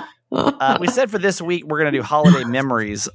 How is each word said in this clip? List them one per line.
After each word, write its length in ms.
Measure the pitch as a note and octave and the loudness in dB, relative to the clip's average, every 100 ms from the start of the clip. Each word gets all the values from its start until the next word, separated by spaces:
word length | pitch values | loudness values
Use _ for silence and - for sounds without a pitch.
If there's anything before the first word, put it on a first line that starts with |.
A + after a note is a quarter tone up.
| - - _ | -6 -20 _
Uh, 440 | - - C#4 C3+ - | -2 0 0 0 0
we 60 | F3 | -2
said 220 | B3+ B3 | -2 -2
for 80 | G#3 | 0
this 220 | G3 F3+ | -2 -2
week, 220 | E3+ F3 D3 | -2 -4 -2
we're 120 | D3+ | -2
gonna 140 | D3+ | 0
do 100 | C#3 | 0
holiday 420 | A2 D3+ D#3+ D3+ | 0 4 6 4
memories 640 | A#2+ B2+ C3+ A#2 G#2 G2+ - | 2 0 0 0 -2 -4 -8